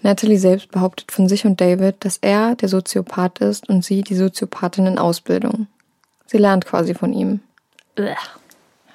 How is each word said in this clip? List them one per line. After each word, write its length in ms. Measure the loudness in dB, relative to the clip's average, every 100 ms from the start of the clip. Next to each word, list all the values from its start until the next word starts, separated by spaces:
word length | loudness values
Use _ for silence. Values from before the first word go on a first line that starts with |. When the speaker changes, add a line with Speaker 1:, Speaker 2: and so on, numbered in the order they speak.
Speaker 1:
Natalie 380 | 0 2 2 4
selbst 320 | 4 2 0
behauptet 400 | -2 -2 -4 -8
von 180 | 0 2
sich 160 | 2 0
und 160 | 2
David, 420 | 2 2 0 -2
dass 140 | -6 -2
er 380 | 0 2 0 0
der 120 | -2
Soziopath 720 | -2 -2 -4 -4 -2 -4 0
ist 300 | -2 -2 -2
und 160 | -2 0
sie 160 | -2
die 140 | -2 -2
Soziopathin 720 | -2 -2 -8 -6 -4 0 0
in 120 | 2
Ausbildung. 720 | 0 -2 -2 -2 -2 -4 -6 _ _ _ _ _ _
Sie 120 | 2
lernt 280 | 4 2 0
quasi 280 | -2 -2
von 200 | -2 -4
ihm. 260 | -2 -4 -4 -8 _ _ _ _ -8
Speaker 2:
Uah. 200 | -6 -8 -12 -18 _ _ _ _ _